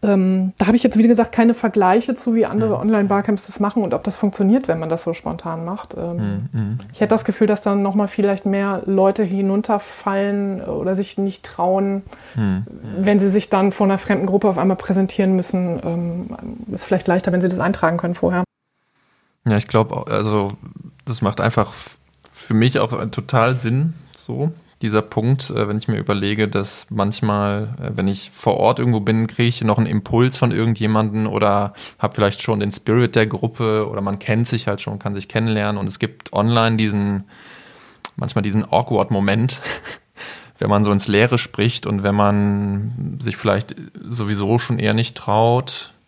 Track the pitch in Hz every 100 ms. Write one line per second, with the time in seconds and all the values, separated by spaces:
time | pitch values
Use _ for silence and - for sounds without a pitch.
0 | 208 196 185 190 185 - 196 233 240 208
1 | 226 226 226 - 233 233 226 214 185 196
2 | 233 254 - 226 214 208 220 202 208 220
3 | 202 202 202 202 - - 202 233 196 -
4 | - - 208 - 190 240 269 165 160 165
5 | - - - 170 170 165 165 202 - -
6 | 170 170 107 101 117 113 104 120 - -
7 | 208 220 226 196 208 208 - 202 196 196
8 | 202 - 202 196 202 196 196 196 - 196
9 | 196 - 202 196 196 196 214 208 - -
10 | - 196 202 202 202 190 - - 170 185
11 | 196 - 196 185 - - 175 190 196 196
12 | 196 - - - 151 190 - - - -
13 | 190 208 196 196 - 196 196 185 196 196
14 | - 196 190 196 208 175 190 185 - 190
15 | 190 - 190 190 180 185 180 170 170 170
16 | 170 170 - - - - - 190 - 185
17 | - 180 190 180 180 185 175 196 165 170
18 | 170 175 170 175 185 _ _ _ _ _
19 | _ _ _ _ - 104 - 110 113 -
20 | - 107 107 107 101 104 - - - _
21 | - 117 - 214 120 113 104 - - -
22 | _ _ _ - - 110 120 131 107 120
23 | 110 - - 127 117 127 117 127 160 165
24 | - - - 120 151 160 _ _ 113 107
25 | 107 - 113 131 - 110 104 107 - 104
26 | 101 104 101 107 104 101 98 - - 110
27 | 98 107 110 104 101 101 107 120 - 107
28 | 95 98 - - - 104 101 113 123 110
29 | 101 110 113 - 120 117 113 104 110 107
30 | - 117 127 131 123 98 113 110 107 110
31 | 110 107 107 101 104 101 101 - - -
32 | 104 - 101 101 - 107 101 - - 113
33 | 120 - 110 104 117 - 113 107 107 110
34 | 98 98 - 113 117 117 - 101 - 104
35 | - 101 95 113 113 107 104 104 101 95
36 | 110 - - - 107 120 113 110 107 104
37 | 101 101 98 - - - - - - _
38 | - - - - 104 101 - 87 123 113
39 | 101 98 98 104 123 - - - - -
40 | _ - - - - _ 104 104 104 101
41 | 98 101 120 120 - - 120 - 104 101
42 | 101 101 104 104 101 101 101 98 107 123
43 | - 131 120 - 113 98 117 - - -
44 | - 120 104 104 101 117 - 117 107 107
45 | 117 - - 104 117 120 127 - - _